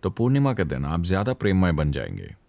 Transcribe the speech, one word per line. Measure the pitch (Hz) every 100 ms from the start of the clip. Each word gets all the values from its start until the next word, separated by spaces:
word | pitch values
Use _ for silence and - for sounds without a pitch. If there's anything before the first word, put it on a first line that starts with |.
तो | 95
पूर्णिमा | - 117 139 139
के | -
दिन | 85 65 69
आप | 85
ज़्यादा | 85 95 101
प्रेममय | - 104 95 92
बन | 78 76
जाएंगे। | 65 50 50 50 -